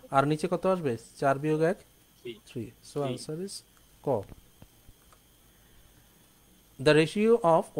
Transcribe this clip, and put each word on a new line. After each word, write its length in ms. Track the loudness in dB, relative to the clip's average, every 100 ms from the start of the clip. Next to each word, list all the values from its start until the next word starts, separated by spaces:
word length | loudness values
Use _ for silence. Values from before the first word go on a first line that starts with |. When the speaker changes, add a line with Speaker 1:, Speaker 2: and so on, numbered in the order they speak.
| -2
Speaker 1:
আর 160 | 2 2
নিচে 220 | 0 -2
কত 160 | -2 0
আসবে? 300 | 0 -2 -6 -8 -2
চার 200 | 0 0
বিয়োগ 240 | 0 0
এক, 140 | 0 -2 -8 _ _ _
Speaker 2:
থ্রি। 120 | -18 -18 -14
Speaker 1:
three। 240 | -12 -12 -14 -12
So 80 | -6
Speaker 2:
Three। 120 | -6
Speaker 1:
answer 320 | -6 -10 -10 -10
is 60 | -14 -20 _ _ _
ক। 200 | -4 -4 -4 -16 -20 -20 -20 _ -20 -20 _ _ _ _ _ _ _ -20 -20 _ _ _ _ _ _ _ _ -2
The 120 | 4
ratio 360 | 4 4 2 2
of 320 | 4 4 2 2